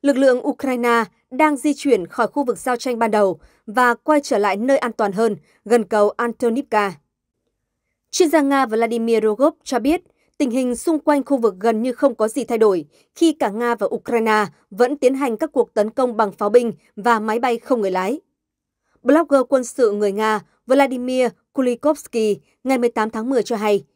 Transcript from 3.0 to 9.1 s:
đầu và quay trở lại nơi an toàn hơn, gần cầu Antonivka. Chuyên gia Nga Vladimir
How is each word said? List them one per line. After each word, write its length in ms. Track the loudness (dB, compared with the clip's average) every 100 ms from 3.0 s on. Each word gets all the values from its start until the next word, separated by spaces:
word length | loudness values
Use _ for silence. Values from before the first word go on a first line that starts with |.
| 0
đầu 280 | 2 2 0 _ _ -6
và 280 | 0 2
quay 260 | 0 0 0
trở 160 | 2 0
lại 180 | 0 -2
nơi 220 | 0 0
an 140 | 0
toàn 200 | -4 -4
hơn, 240 | 0 -2 -2 _ _
gần 200 | 0 0
cầu 260 | 2 2 2
Antonivka. 840 | 2 -6 -2 -2 -2 -2 0 0 -6 _ _ _ _ _ _ _ _ _ _ _
Chuyên 200 | -2 2
gia 100 | 2
Nga 260 | 2 0 0
Vladimir 560 | -2 -2 -2 0